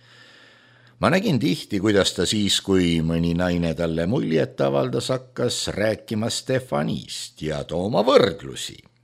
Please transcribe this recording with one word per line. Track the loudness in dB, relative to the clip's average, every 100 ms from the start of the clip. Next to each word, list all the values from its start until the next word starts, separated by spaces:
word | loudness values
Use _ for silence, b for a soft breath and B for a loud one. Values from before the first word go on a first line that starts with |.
| b b b b b b b b b b
Ma | 2
nägin | 2 2 0
tihti, | 0 -2 -4 0
kuidas | 4 4 4
ta | 2 0
siis, | 2 0 0
kui | 2 4 4 4
mõni | 2 2 2
naine | 2 0 0 0
talle | 0 -2 -2 0
muljet | -2 0 0 0 -2
avaldas, | 0 0 -2 -4 -4
hakkas | -4 -6 -4 -4 -2 -4
rääkima | -2 -2 -2 -4 -4 -2
Stefanist | -4 -2 -4 -2 -4 -2 -6 -10 -14 -14 -10
ja | -6 -6
tooma | -4 -4 -2 0 4
võrdlusi. | 4 4 0 -10 -12 -12 -14 -20 _